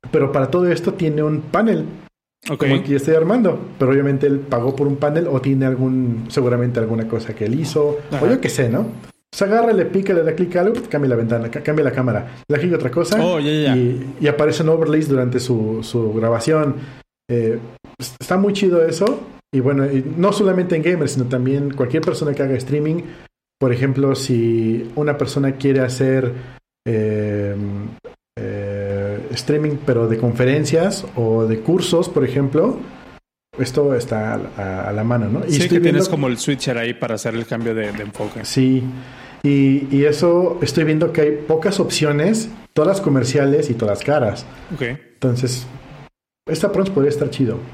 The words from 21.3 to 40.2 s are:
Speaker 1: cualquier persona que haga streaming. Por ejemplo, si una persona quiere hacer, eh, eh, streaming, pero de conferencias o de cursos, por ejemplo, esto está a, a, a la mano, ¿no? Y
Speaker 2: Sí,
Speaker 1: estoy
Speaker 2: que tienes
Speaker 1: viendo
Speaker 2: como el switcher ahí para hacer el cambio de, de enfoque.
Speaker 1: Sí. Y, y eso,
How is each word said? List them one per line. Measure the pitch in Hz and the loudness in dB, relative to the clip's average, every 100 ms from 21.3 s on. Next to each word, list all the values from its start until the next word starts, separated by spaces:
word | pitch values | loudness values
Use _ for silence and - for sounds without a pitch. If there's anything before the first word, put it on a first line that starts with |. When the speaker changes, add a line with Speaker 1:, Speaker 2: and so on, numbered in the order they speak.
| 127 127 139 143 | 0 0 0 -2
Speaker 1:
cualquier | 135 123 156 | -2 -2 0
persona | 156 - 147 | 0 -2 -2
que | 139 | -2
haga | 139 127 | 0 -2
streaming. | 127 147 151 165 170 - - _ _ _ | -2 -2 0 -2 -6 -16 -20 _ _ _
Por | 131 | 0
ejemplo, | 123 135 135 139 | 2 0 2 2
si | 131 - 123 117 117 113 113 - - | 0 0 2 2 2 2 0 -4 -4
una | 147 147 | -2 -2
persona | 123 139 139 | -2 0 -2
quiere | 135 143 135 | 0 2 2
hacer, | 127 - 131 131 123 120 - - _ _ - | 0 0 2 2 0 -4 -14 -20 _ _ -2
eh, | 110 107 107 104 104 101 101 101 101 107 113 - - _ - | 0 0 -2 -2 -2 -4 -4 -6 -6 -10 -14 -20 -20 _ -12
eh, | 104 101 101 101 101 101 101 104 - | -8 -6 -6 -6 -4 -4 -4 -6 -6
streaming, | 120 - 151 151 147 - | -8 -2 0 0 -2 0
pero | 117 117 | 0 2
de | 113 | 2
conferencias | 123 113 127 147 151 160 190 208 - - | 0 2 2 2 2 2 0 -2 -8 -2
o | 113 113 113 | 0 2 2
de | 110 | 0
cursos, | - 175 175 170 180 | 2 0 2 2 2
por | 156 | 0
ejemplo, | 127 143 139 151 202 - - - - - _ _ _ - | 0 0 0 2 2 -2 -10 -16 -20 -20 _ _ _ -6
esto | 127 - 143 | -2 0 2
está | 127 - 110 107 | 2 0 -2 -2
a, | 107 92 - | -4 -6 -8
a, | 95 95 98 | -6 -6 -4
a | |
la | 104 | -2
mano, | 110 120 104 | 0 0 0
¿no? | 131 | -2
Y | - | 0
Speaker 2:
Sí, | 147 | 2
Speaker 1:
estoy | 175 170 | 4 4
Speaker 2:
que | |
tienes | 170 147 | 4 2
Speaker 1:
viendo | 143 | 2
Speaker 2:
como | 160 135 | 0 0
el | 120 | -2
switcher | - 139 - 117 | -2 -2 -2 -2
ahí | 117 | -4
para | 117 120 | -4 -4
hacer | 110 120 | -4 -4
el | 113 113 | -6 -6
cambio | 117 117 | -4 -4
de, | 113 104 | -4 -4
de | 104 | -6
enfoque. | 104 - 107 110 | -10 -8 -10 -8
Speaker 1:
Sí. | 110 - 131 131 127 127 - - - - | -4 2 4 2 0 -8 -14 -20 -20 -4
Y, | 143 143 135 139 135 | 2 4 4 4 2
y | 139 | 2
eso, | 147 147 | 2 4